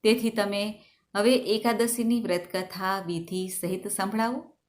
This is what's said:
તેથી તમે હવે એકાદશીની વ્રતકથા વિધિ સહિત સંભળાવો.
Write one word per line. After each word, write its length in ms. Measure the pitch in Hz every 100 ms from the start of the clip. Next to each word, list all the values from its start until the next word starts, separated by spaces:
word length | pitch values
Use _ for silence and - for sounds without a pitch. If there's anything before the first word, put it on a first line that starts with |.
તેથી 260 | 220 240 226
તમે 540 | 220 202 202 208 214 _ _ _ 202
હવે 200 | 214 254
એકાદશીની 840 | 185 220 233 220 233 233 233 240
વ્રતકથા 800 | 202 175 - 185 180 180 190 196 175
વિધિ 420 | 170 170 185 185
સહિત 400 | - 175 185 202
સંભળાવો. 640 | - 196 214 226 262 - _